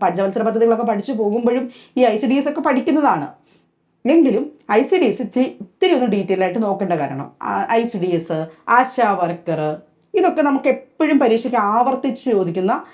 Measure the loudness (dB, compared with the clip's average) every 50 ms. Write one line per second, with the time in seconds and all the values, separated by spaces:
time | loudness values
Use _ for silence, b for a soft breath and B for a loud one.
0 | -2 -2 0 0 -2 -2 -2 -2 -2 -2 0 2 2 2 2 2 0 -2 -2 -2
1 | -4 -4 -4 -2 -2 -2 -2 0 0 0 0 0 -2 -6 B B B B B 2
2 | 2 2 2 0 0 0 2 2 0 -2 -4 -2 -2 0 0 0 0 0 0 2
3 | 2 2 0 0 -4 -8 -12 _ _ b b b b _ _ _ _ _ _ _
4 | 0 4 4 6 6 4 2 0 -2 -4 -10 _ _ 0 2 2 2 2 2 2
5 | 2 2 0 -2 -6 -4 -2 0 -2 -2 -2 -10 -18 -20 _ _ 2 2 2 2
6 | 2 0 0 -2 0 -2 0 0 0 -2 0 -2 -2 -2 -2 -2 -2 -2 -2 -2
7 | -2 -4 -6 -8 -10 -12 -12 _ -6 -4 -2 -2 -2 0 0 -2 -2 -2 -4 -4
8 | -2 0 -2 -2 -2 -4 -4 -6 -6 -8 B B B 2 2 2 2 2 0 0
9 | 0 0 2 0 -2 -4 -4 -6 -6 -4 -4 -2 -2 -4 -4 -6 -12 _ _ _
10 | _ _ 0 0 2 2 2 2 0 0 0 0 0 0 -2 -2 -6 -14 _ -2
11 | 0 2 2 2 4 2 2 0 0 -2 -2 0 0 0 0 0 0 0 0 -2
12 | -4 -4 -6 -4 -2 0 0 0 0 0 -2 -2 -2 -2 -2 -4 B B